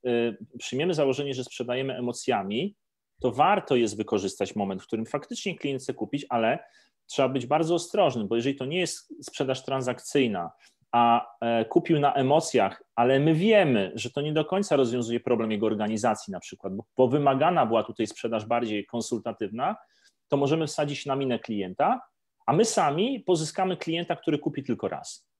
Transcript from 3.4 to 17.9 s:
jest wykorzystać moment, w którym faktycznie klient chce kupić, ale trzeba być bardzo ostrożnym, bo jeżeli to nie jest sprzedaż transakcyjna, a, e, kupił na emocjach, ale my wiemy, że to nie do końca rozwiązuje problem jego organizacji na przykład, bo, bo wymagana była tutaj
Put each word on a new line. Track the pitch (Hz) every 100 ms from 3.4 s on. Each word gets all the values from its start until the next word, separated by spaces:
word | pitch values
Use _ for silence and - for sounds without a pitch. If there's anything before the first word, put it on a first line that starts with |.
| 156 202 - 131
jest | 117 101
wykorzystać | 110 104 95 - 98 107
moment, | 98 95
w | -
którym | 110 113
faktycznie | 147 - 240 202 165
klient | 147 135
chce | 131
kupić, | 135 101 147 139
ale | 120 113 131 - _ _ _ _
trzeba | - 131
być | 131 120
bardzo | 151 160 170
ostrożnym, | 170 208 175 123 101
bo | 117
jeżeli | 123 139
to | 131
nie | 175
jest | 170 - - - 139
sprzedaż | - 131 131 -
transakcyjna, | 135 127 120 - 147 123 95 82 _ _ _ _ 120
a, | 117 117 - -
e, | 117 117 113
kupił | 175 170 156
na | 143
emocjach, | - 131 151 156 123 95 - _ -
ale | 120 135
my | 147
wiemy, | 160 202 214 170 117 95 123
że | 123
to | 143
nie | 147
do | 156 156
końca | 185 208 147
rozwiązuje | 127 123 117 117
problem | - 120 113
jego | 107 110
organizacji | 104 107 110 117 107 -
na | 92
przykład, | - - 98 98
bo, | - -
bo | 127
wymagana | 143 143 131 156 175 117
była | 113
tutaj | -